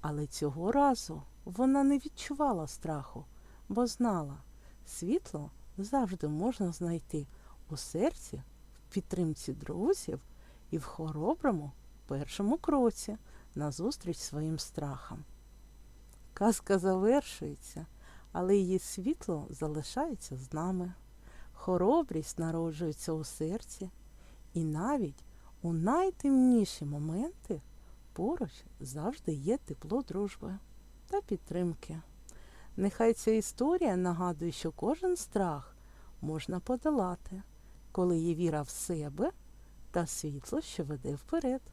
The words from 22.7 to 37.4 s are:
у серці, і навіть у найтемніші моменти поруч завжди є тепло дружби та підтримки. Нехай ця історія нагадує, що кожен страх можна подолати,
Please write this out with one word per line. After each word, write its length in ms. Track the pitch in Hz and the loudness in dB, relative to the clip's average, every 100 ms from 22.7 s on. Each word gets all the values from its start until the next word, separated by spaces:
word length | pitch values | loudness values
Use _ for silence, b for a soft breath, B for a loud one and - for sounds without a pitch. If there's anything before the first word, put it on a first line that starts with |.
| 156 170 151 - | -2 -4 -2 -4
у 100 | 156 | -2
серці, 640 | 151 - 156 208 - - 185 - - b b b - | -4 -4 -2 -4 -6 -12 -12 -12 -20 b b b -6
і 100 | 175 | -2
навіть 600 | 160 151 214 285 175 - - b b - | 0 0 0 0 -2 -6 -18 b b -6
у 120 | 170 | -2
найтемніші 1120 | 165 175 302 381 - 285 269 254 240 202 - 143 | 2 4 4 4 2 4 8 8 8 6 0 -4
моменти 760 | 147 156 175 302 392 - 160 - - b b - | -2 -2 -2 -2 -6 -6 -6 -6 -20 b b -14
поруч 380 | - 196 349 185 - - - | -4 -2 0 -4 -6 -20 -14
завжди 540 | 135 139 175 277 - | -10 -4 -4 -4 -4
є 240 | 151 143 262 | -2 0 0
тепло 440 | - - 151 226 | -2 -10 -2 -2
дружби 560 | - 190 202 - - 196 - - - - - | -2 -2 -4 -4 -10 -10 -12 -18 -20 -20 -2
та 140 | 392 | -2
підтримки. 800 | - 185 - 175 175 165 - 160 - - - B B B B - | 0 -4 -2 0 0 -2 -8 -12 -12 -18 -18 B B B B 0
Нехай 360 | 196 - 226 | 0 4 4
ця 180 | 226 - | 6 4
історія 640 | 220 - - 269 359 311 180 | 4 2 0 2 4 4 4
нагадує, 560 | 180 175 180 151 170 | 2 2 0 0 -2
що 200 | - 160 | -2 -4
кожен 460 | - 202 320 359 359 | -2 0 2 0 0
страх 580 | - 208 185 143 - - b b b b | 0 0 0 -2 -8 -18 b b b b
можна 380 | 151 156 - 180 | -4 -4 -2 -4
подолати, 840 | - 254 311 285 185 175 - 190 | -2 0 2 2 0 -2 -8 -12